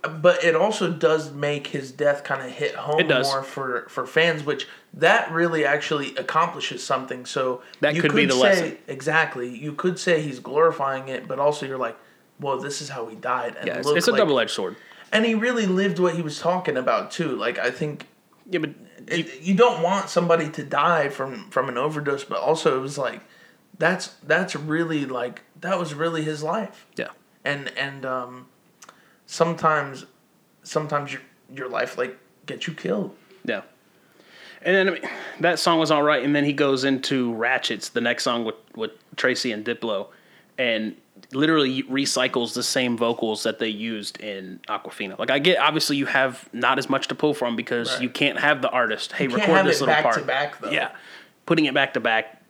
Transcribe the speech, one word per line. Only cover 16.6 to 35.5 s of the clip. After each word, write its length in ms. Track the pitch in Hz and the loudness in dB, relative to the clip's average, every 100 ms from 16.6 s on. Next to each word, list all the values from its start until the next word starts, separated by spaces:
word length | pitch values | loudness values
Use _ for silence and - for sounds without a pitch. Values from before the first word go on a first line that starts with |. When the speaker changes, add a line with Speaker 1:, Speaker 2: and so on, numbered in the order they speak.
| 165 131 | 0 0
Speaker 1:
about 320 | 127 110 110 | 2 0 -2
too. 240 | - 160 117 | -4 -2 -2
Like, 220 | 113 120 | -2 -2
I 140 | 123 | -4
think 340 | - 156 147 - _ _ _ - | -2 -6 -6 -16 _ _ _ -6
Speaker 2:
Yeah, 100 | 175 | -4
but 100 | 156 147 - - - | -4 -8 -20 -20 -6
Speaker 1:
it, 100 | 170 156 - | -4 -4 -6
Speaker 2:
you 120 | 165 | 0
Speaker 1:
you 0 | 190 | 6
don't 260 | 240 - | 6 6
want 280 | 170 196 - | 0 0 0
somebody 400 | - 175 165 151 | 0 4 2 2
to 140 | 151 | -6
die 440 | 139 143 160 170 143 | -2 2 4 4 0
from, 400 | 139 135 120 - | -2 -6 -8 -4
from 200 | - 135 | -2 0
an 80 | 120 | 0
overdose, 460 | 143 156 147 139 - | -2 -2 -2 -4 -4
but 140 | 98 | -2
also 380 | 123 160 160 131 | 0 2 2 0
it 40 | |
was 160 | 135 143 | -2 -4
like, 240 | 123 101 - - - _ _ - | -6 -6 -18 -20 -20 _ _ 0
that's, 280 | 160 180 - - | 0 0 -4 -14
that's 320 | 143 160 185 147 | 0 0 0 -4
really, 500 | 151 156 165 156 135 | -2 -2 0 -2 -2
like, 360 | 127 123 - _ - | -4 -6 -8 _ -10
that 180 | 190 185 | -2 -2
was 140 | 165 | -2
really 300 | 143 165 165 | -2 -2 -2
his 200 | 151 151 | -4 -4
life. 420 | 151 208 196 - _ - | -4 -4 -4 -12 _ -10
Speaker 2:
Yeah. 100 | - - _ _ 131 | -10 -10 _ _ -6
Speaker 1:
And, 240 | 139 127 - | -4 -6 -6
and, 280 | 135 139 131 | -6 -6 -6
um, 420 | 127 123 127 131 _ _ _ - _ _ _ _ | -6 -6 -14 -20 _ _ _ -20 _ _ _ _
sometimes, 800 | - 170 165 160 151 139 131 - _ _ _ _ _ | 2 2 4 4 4 0 -10 -16 _ _ _ _ _
sometimes 500 | - 160 151 147 139 | -4 -4 -2 -4 -4
your, 80 | 135 - _ _ | -10 -14 _ _
your 160 | 135 127 | -12 -6
life, 280 | 117 117 - | -4 -4 -2
like, 200 | 127 - _ _ - | -6 -6 _ _ -14
gets 220 | - - | -8 -8
you 60 | |
killed. 420 | 151 175 208 180 - _ - | -6 -2 -2 -4 -10 _ -12
Speaker 2:
Yeah. 180 | - 104 - _ _ _ _ _ - - - - | -6 -6 -8 _ _ _ _ _ -20 -20 -20 -6
And 140 | 165 190 | 2 4
then, 120 | 190 | 2
I 40 | |
mean, 180 | 160 - - - - | 0 -8 -10 -12 0
that 180 | 165 | 0